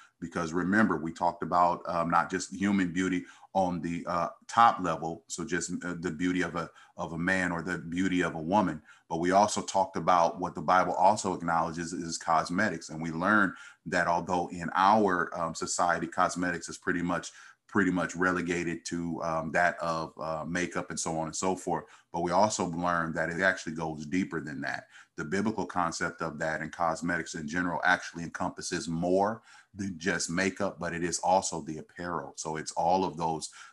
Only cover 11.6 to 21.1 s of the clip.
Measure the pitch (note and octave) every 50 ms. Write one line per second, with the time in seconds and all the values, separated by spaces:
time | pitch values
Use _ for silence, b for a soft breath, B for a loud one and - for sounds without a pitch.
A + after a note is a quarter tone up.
11.6 | E2 E2 D#2+ E2+ E2+ E2 F2 D#2 F2 E2 E2 - - - D#2+ D#2+ D#2+ E2 F2 F#2+
12.6 | G#2+ G#2 E2 D#2 - - D#2 D#2 E2 E2+ D#2+ E2 F2+ G2 G#2+ G#2+ G2 F2+ B B
13.6 | B B B B - E2+ F#2 F2+ E2+ E2+ E2+ F2 E2+ E2+ F2+ F2+ F2 E2+ F2+ F2+
14.6 | E2+ - - F2+ F#2+ G2 G#2+ A2+ G#2 G2 F2+ F2 E2 - - F2 E2+ E2 D#2+ -
15.6 | F2+ E2+ - - F2+ F2 E2+ E2+ E2+ E2 - F#2 F2+ E2+ - F2 F2+ F2+ E2+ E2
16.6 | - - E2 - - G2 F2 F2 E2+ F2 F2 E2 - - B B B B B B
17.6 | _ _ - G#2 F#2+ F#2 F2+ F2+ E2 E2 - E2+ F#2 F#2 F2 F2 E2+ E2+ F2 E2+
18.6 | F2 E2+ E2+ E2+ - - F2 F2 E2+ E2+ D#2+ - - E2 D#2+ D#2+ D#2+ D#2+ D2 F2
19.6 | F2 E2+ - - D#2 E2+ E2 D#2+ D#2+ D#2 - - D2+ D#2+ D#2+ D#2 D#2 D#2+ E2+ F2+
20.6 | F2+ E2 - F2+ D#2+ - E2 D#2+ - E2+